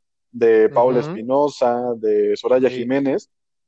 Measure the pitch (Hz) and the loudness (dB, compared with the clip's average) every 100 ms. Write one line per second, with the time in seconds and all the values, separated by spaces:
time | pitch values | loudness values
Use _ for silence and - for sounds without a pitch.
0 | _ _ _ 120 113 110 110 120 127 123 | _ _ _ 0 4 4 4 2 2 0
1 | 147 170 117 139 147 - 123 120 123 117 | -4 -8 -4 0 -2 0 -2 -2 -4 -4
2 | 110 104 104 104 117 127 127 127 120 139 | -2 0 0 -2 0 2 0 -2 -4 -2
3 | 135 175 - _ _ _ | -2 -4 -8 _ _ _